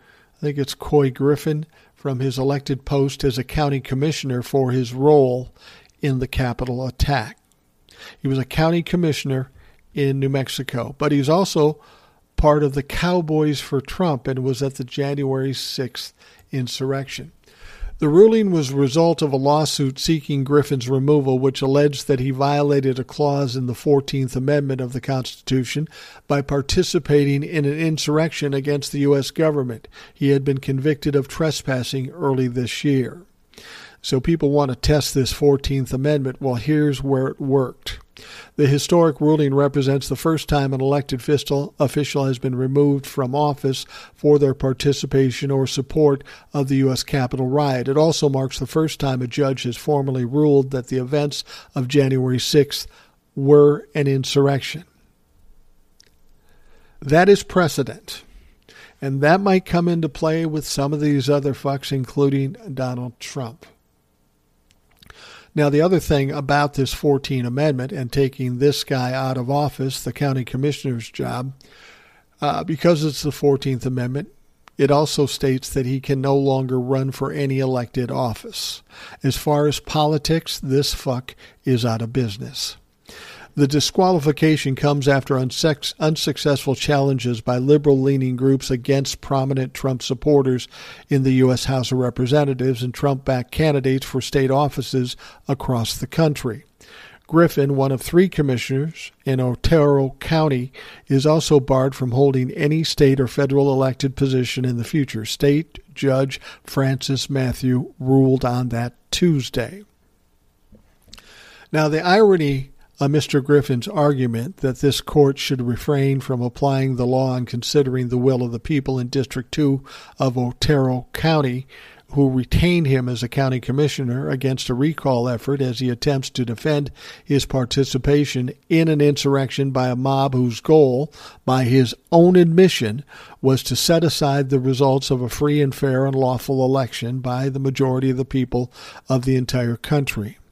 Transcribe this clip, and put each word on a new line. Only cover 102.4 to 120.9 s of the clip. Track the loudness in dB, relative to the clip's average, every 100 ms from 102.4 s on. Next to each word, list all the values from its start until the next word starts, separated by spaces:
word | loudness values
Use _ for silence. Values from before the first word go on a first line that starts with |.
| -2
any | -2 0 0
state | 0 4 4 4
or | 0
federal | 0 2 2 2
elected | 2 0 -2 -4 -2
position | 0 0 -2 -2
in | -4 -4
the |
future. | -2 -2 -2 -6
State | -8 0 2 2 0 -12 -20
Judge | -4 0 2 0 -6 -14 -20
Francis | -6 -2 0 -2 -2 -4 -2
Matthew | -2 -2 -2 0 0 -2 -6
ruled | 2 4 4 2
on | 0 -2 -4
that | -4 -6 -10 _
Tuesday. | 0 2 2 -2 -6 -8 -10 -20 _ _ _ _ _ _ _ _ -20 _ _ _ -20 -20 -20 -20 -20 -6
Now, | -2 0
the | 0
irony | 2 6 6 6 2 -2 -6 -16 _ -2
of | 0
Mister | 2 2 0
Griffin's | 4 4 4 -2 -2
argument | 0 2 2 0 -2 -6 -4
that | -4 0
this | 0 0
court | 0 4 4 2
should | -4 -2
refrain | -2 -4 -2 0 0 0
from | -2 -4
applying | -4 -2 0 2 0
the | 0
law | 0 0 0
and | -2
considering | -4 -6 0 2 2 0 -2
the | 0
will | 2 2
of | -2
the | -6
people | -4 -2 -2 -4
in | -2
District | -4 -4 -6 -6
two | 0 0 0 -4 -20 -18 -4
of | -2 0
Otero | -4 -2 0 2 2